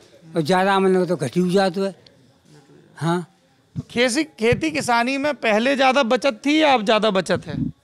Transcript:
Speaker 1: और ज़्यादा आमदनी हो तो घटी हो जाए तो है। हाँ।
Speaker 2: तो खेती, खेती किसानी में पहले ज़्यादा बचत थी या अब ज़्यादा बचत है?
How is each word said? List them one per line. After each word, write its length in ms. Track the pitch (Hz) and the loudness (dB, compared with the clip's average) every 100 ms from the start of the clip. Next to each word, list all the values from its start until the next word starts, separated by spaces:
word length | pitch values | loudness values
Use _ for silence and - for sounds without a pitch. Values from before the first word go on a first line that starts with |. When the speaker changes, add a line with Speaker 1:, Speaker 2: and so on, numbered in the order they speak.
| - - 160 165 | -20 -20 -10 -6
Speaker 1:
और 60 | |
ज़्यादा 320 | 147 185 190 | 0 0 2
आमदनी 220 | 196 190 185 | 2 2 2
हो 100 | 175 | 0
तो 100 | 165 | -4
घटी 240 | 135 180 | -4 -2
हो 100 | 180 | 0
जाए 200 | 190 190 | 2 0
तो 140 | 180 | -2
है। 100 | 196 185 - _ _ _ _ - _ - - - | -6 -8 -20 _ _ _ _ -20 _ -20 -20 -6
हाँ। 380 | 160 175 165 _ _ _ _ - | -4 -4 -6 _ _ _ _ -14
Speaker 2:
तो 60 | - | -8
खेती, 340 | 226 247 247 | -2 0 0
खेती 460 | 302 - 220 247 320 | -4 -2 0 0 -2
किसानी 480 | 285 240 233 240 269 | -4 0 0 0 -2
में 160 | 294 | -4
पहले 420 | 277 233 208 247 262 | -2 0 2 2 2
ज़्यादा 260 | 262 262 | 2 2
बचत 380 | 233 254 277 214 277 | 2 0 0 -2 0
थी 160 | 302 | 2
या 120 | 311 | 4
अब 100 | 254 | 2
ज़्यादा 260 | 208 214 220 | 2 2 2
बचत 320 | 190 185 180 - | 0 -2 -4 -4
है? 260 | 143 - - | -8 -8 -8